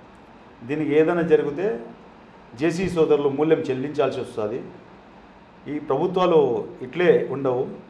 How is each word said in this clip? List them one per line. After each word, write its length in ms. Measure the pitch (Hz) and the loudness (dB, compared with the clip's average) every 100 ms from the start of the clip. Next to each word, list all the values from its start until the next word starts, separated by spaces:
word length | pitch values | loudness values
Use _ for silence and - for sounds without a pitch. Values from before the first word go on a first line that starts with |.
| - - - - - - 120 | -20 -20 -20 -20 -20 -14 -6
దీనికి 240 | 151 147 147 | -4 2 4
ఏదైనా 260 | 160 175 165 | 4 2 4
జరిగితే 340 | 151 143 143 208 233 - - - - - - - 113 | 2 2 -4 -4 -4 -10 -18 -20 -20 -20 -20 -18 -2
జేసీ 240 | 165 170 185 | -2 0 0
సోదరులు 360 | 170 147 147 143 135 | 2 4 4 2 0
మూల్యం 220 | 156 156 - | 2 2 0
చెల్లించాల్సి 500 | 131 147 147 131 127 | -4 -4 -2 -2 -2
వస్తుంది. 360 | 113 - 107 135 - - - - - - - - - - - | -8 -6 -6 -6 -10 -18 -20 -20 -20 -20 -20 -20 -20 -18 -10
ఈ 20 | 147 143 | -8 -4
ప్రభుత్వాలు 520 | 135 175 180 180 160 131 110 - - 127 | -2 0 0 4 4 4 0 -6 -12 -8
ఇట్లే 240 | 156 180 - - | 0 4 4 2
ఉండవు, 280 | 131 135 123 - - | -4 -2 -2 -4 -10